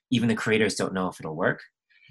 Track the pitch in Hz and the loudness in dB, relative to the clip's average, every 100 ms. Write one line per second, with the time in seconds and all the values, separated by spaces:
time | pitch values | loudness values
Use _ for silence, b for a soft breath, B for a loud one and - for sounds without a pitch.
0 | _ 120 117 107 - 110 107 - 95 95 | _ 0 2 0 2 2 2 0 -2 -2
1 | 90 - 80 80 110 - - _ _ b | -4 -4 -8 0 0 0 -10 _ _ b
2 | b | b